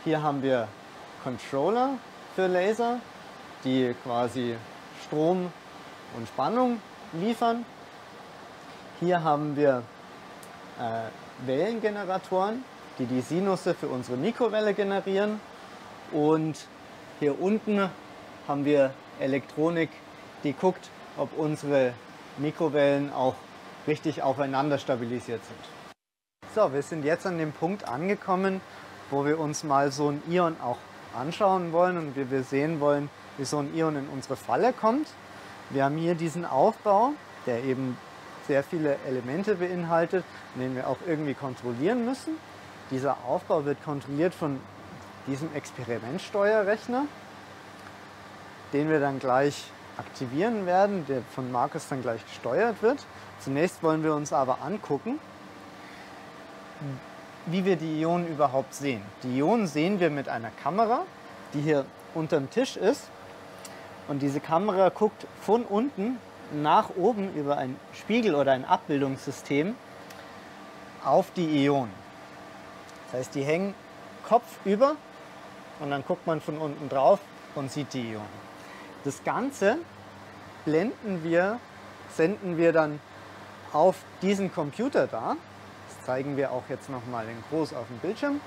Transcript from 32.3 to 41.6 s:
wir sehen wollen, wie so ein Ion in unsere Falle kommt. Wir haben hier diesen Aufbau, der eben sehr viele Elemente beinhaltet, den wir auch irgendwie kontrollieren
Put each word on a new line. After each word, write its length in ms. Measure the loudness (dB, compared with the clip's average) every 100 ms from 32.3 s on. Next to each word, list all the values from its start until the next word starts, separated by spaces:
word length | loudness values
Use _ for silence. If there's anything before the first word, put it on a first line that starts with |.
wir 120 | 0
sehen 360 | 2 2 2 4
wollen, 300 | 4 4 2 -8 -16 -6
wie 80 | -2
so 140 | 0
ein 160 | 0 2
Ion 200 | 2 0
in 120 | -4
unsere 300 | -8 -4 -6
Falle 360 | 0 4 4
kommt. 340 | 4 2 4 0 -8 -18 -16 -16 -16 -4
Wir 160 | 2 2
haben 120 | 2
hier 180 | 2 2
diesen 300 | 0 -2 0
Aufbau, 640 | 6 6 4 4 6 6 2 -10 -8 -2
der 180 | 0
eben 340 | 0 0 -2 -4 -12 -18 -16 -14 2
sehr 160 | 2
viele 340 | 2 0 2 0 0
Elemente 480 | -4 -2 -2 0 0
beinhaltet, 680 | 0 -2 2 4 4 0 -2 -14 -12 -4
den 200 | -2 -2
wir 120 | -2
auch 100 | -2 0
irgendwie 280 | 0 0
kontrollieren 720 | -2 -4 -4